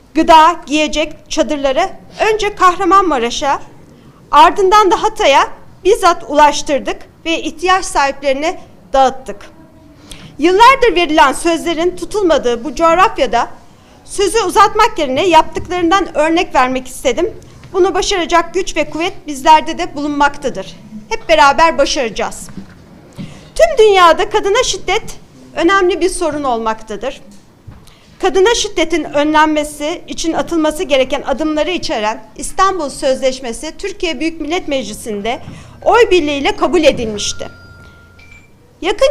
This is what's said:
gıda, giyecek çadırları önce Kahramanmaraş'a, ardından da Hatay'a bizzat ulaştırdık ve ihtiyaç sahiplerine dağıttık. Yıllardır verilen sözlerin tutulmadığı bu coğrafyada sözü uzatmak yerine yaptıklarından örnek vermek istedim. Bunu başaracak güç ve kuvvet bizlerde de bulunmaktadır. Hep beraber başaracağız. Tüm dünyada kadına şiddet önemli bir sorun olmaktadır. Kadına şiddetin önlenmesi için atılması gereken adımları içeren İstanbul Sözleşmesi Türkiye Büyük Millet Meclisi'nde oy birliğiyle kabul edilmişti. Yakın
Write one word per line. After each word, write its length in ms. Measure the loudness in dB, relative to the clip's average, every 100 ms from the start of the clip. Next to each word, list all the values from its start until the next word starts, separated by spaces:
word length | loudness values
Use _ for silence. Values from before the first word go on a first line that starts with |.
| _
gıda, 420 | 0 4 6 6 2 -4
giyecek 460 | -2 -2 -2 -4 -8 -6
çadırları 600 | -2 -2 0 -2 0 -2 -6 -12 -2 0
önce 220 | 0 -2
Kahramanmaraş'a, 1080 | 2 2 2 2 4 2 0 -4 -4 -2 -4 -6 -20 -20 -20 -20 -20 0
ardından 600 | 6 6 4 4 4 4
da 120 | 2
Hatay'a 460 | 0 0 2 2 2 -6 -20 -4
bizzat 400 | 0 2 2 0 -2
ulaştırdık 680 | 4 4 2 -2 -2 -2 -8 -12 _
ve 180 | -6 -4
ihtiyaç 420 | -6 -4 -2 0
sahiplerine 760 | -2 -2 -2 -2 -4 -2 -2 -6 -12 -20 -2
dağıttık. 440 | 2 2 0 -12 -16 -18 -20 -20 -20 -20 -20 -20 -20 -16 -2
Yıllardır 560 | 2 6 6 6 4
verilen 380 | 2 2 4 2
sözlerin 640 | 2 -2 -2 -2 -2 -2 -4
tutulmadığı 680 | -6 -2 2 2 0 -4
bu 100 | -6
coğrafyada 760 | 0 2 4 2 2 -2 0 -2 -8 -20 -20 -20 -20 -10
sözü 360 | -2 0 0
uzatmak 560 | 0 4 4 4 0 0
yerine 300 | -2 0 4
yaptıklarından 880 | 4 2 -2 -6 -2 2 2 0 -2
örnek 380 | 0 0 0
vermek 320 | 0 0 -2 -8
istedim. 480 | -6 -4 -2 -4 -6 -20 -20 -6
Bunu 220 | 0 0
başaracak 600 | 0 -2 -2 0 0 0
güç 220 | -4 -4 -4
ve 140 | -4
kuvvet 360 | -4 -6 -8 -12
bizlerde 520 | -2 4 4 2 -6
de 160 | -6
bulunmaktadır. 840 | -6 -4 0 -2 -2 -8 -8 -12 -16 -18 -16 -8
Hep 200 | -6 0
beraber 500 | 4 4 4 2 2
başaracağız. 720 | 0 -2 -4 -4 -8 -8 -16 -16 -18 -20 -20 -20 -20 -18 -18 -18 -6
Tüm 320 | 0 2 6 6
dünyada 440 | 8 6 4 0
kadına 320 | 0 0 0
şiddet 400 | 0 -4 -4 -4 -6 -16 -20 -20 -12 -2
önemli 440 | 2 2 2 0
bir 80 | -2
sorun 360 | -2 -4 -4
olmaktadır. 760 | -4 -2 -4 -6 -8 -10 -10 -10 -18 -20 -20 _ -20 -20 -20 -20 -20 -4
Kadına 360 | 0 2 2
şiddetin 500 | 2 -2 -2 -2 -2
önlenmesi 1000 | -2 -2 2 2 2 0 -4 -6 -8 -8 -10
için 240 | -8 -4
atılması 500 | -4 -2 -2 -2 -2
gereken 400 | -2 0 0 -4
adımları 480 | -4 -4 -2 -2 -4
içeren 540 | -4 -4 -4 -4 -6 -12 -14
İstanbul 540 | -8 0 0 0 -6
Sözleşmesi 840 | -4 -2 0 -2 -4 -8 -10 -10 -10
Türkiye 420 | -10 -6 -6 -4
Büyük 200 | -6 -6
Millet 280 | -6 -6 -4
Meclisi'nde 720 | -6 -6 -10 -10 -8 -6 -8 -10 -18 -20 -6
oy 260 | 2 2 4
birliğiyle 460 | 2 0 -2 -2 -2
kabul 280 | 0 2
edilmişti. 640 | 2 0 -4 -6 -8 -10 -12 -16 -20 -20 -20 -20 -20 -20 -20 -20 _ _ _ -10
Yakın 260 | -6 0 0